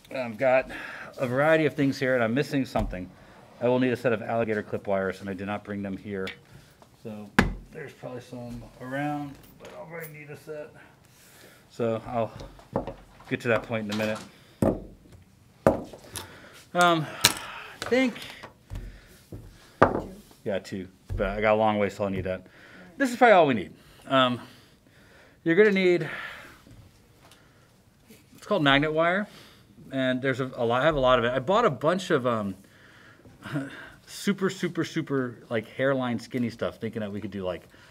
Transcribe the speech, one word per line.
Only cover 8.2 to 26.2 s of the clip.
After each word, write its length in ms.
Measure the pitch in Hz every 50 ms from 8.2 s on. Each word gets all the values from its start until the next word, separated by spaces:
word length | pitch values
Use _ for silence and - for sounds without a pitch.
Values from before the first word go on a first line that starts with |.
| 120 - 131 123 120 120 120 120 117 117 - -
around, 540 | 127 127 131 139 147 147 147 147 147 139 135 - - - -
but 120 | - - - - -
I'll 60 | 151
probably 240 | 160 170 165 160 156
need 200 | 151 151 147 143
a 40 | 147
set. 340 | 120 - 151 151 151 151 156 - - - - - _ - _ _ - - - - - - - - - - _
So, 320 | - - 120 113 113 110 110
I'll 260 | - 123 117 110 107 - - - - - - - - - - - - - - - - - - - -
get 100 | 131 120
to 80 | -
that 160 | 120 113 107 -
point 220 | - 120 110 107
in 80 | 104 104
a 40 |
minute. 220 | 107 107 107 107 104 - - - - - - - - - - - - - - - - - - - - - - _ _ _ _ _ _ - - - - - - - - - - - - - - - - - - - - - - -
Um, 320 | 175 175 175 170 165 147
I 800 | - - - - - - - - - - - - - - - -
think, 300 | - 233 254 262 247 - - - - - - - - - - _ - - - - - - - - - - - - _ - - - - - - - - - - - - - - - - - - - - - - -
yeah, 160 | 113 98 92
two, 300 | - - 110 98 90 90 - _ _ - -
but 120 | - 104
I 120 | 95 101 107
got 140 | 107 110 107
a 20 |
long 240 | 107 110 110 107 104
ways, 160 | 104 95 -
so 80 | - 104
I'll 60 | 98
need 160 | 98 92 90
that. 220 | 95 92 90 - - - - - - - - - - -
This 140 | - 277 247
is 40 | 240
probably 160 | 220 254 233
all 160 | 202 180 160
we 60 | 143 123
need. 180 | 101 82 - - - - - - - -
Um, 340 | - 135 135 127 123 123 113 - - - - - - - _ _ _ _ - - - - - - - - _ -
you're 120 | 165 165
gonna 160 | 190 214 214
need, 380 | 196 190 185 180 175 165 160 143 - -